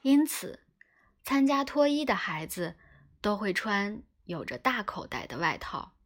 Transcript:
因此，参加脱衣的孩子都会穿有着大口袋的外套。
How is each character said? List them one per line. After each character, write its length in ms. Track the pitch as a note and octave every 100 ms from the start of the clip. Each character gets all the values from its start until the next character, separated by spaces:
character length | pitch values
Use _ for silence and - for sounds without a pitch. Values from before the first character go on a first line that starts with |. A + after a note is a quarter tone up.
因 240 | C4 C#4+
此， 360 | D4+ - - - _ _ _ _ _ _
参 220 | - C#4
加 200 | C4+ C#4
脱 220 | C#4 D4 C#4+
衣 180 | D4
的 100 | C4+
孩 320 | F#3+ - D#3 D#3+
子 300 | F#3 E3+ - - - - _
都 160 | G#3
会 160 | G#3 G#3
穿 500 | F#3 A3 G3+ G3+ G#3+ - _
有 220 | - E3+
着 120 | - B2+
大 240 | C4 B3
口 240 | G3+ F3+
袋 220 | - B2 -
的 100 | B2
外 200 | E3 A#2+
套。 400 | - D#3 - _